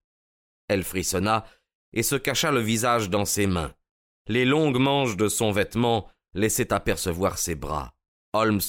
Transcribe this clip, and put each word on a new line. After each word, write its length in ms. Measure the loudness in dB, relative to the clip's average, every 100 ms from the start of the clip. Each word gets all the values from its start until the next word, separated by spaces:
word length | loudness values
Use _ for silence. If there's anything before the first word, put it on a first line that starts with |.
| _ _ _ _ _ _ -4
Elle 160 | -2
frissonna 640 | -2 -4 -2 0 0 0 -4 _ _ _ _
et 80 | -4
se 140 | 0 0
cacha 340 | -2 -2 2
le 100 | 2
visage 480 | 2 2 2 2 2
dans 160 | 0
ses 220 | 0 2 2
mains. 260 | 0 -2 -8 _ _ _ _ -4
Les 180 | 0
longues 320 | 2 4 2 2
manches 400 | 2 2 0 0
de 120 | 0
son 240 | 0 0
vêtement 540 | 0 -2 0 0 0 -4 _ _
laissaient 400 | -2 0 0 -2
apercevoir 640 | -2 -2 -2 -4 -2 -2 -2
ses 160 | -6
bras. 400 | -6 -6 -8 -8 -14 _ _ _
Holmes 260 | -2 0 0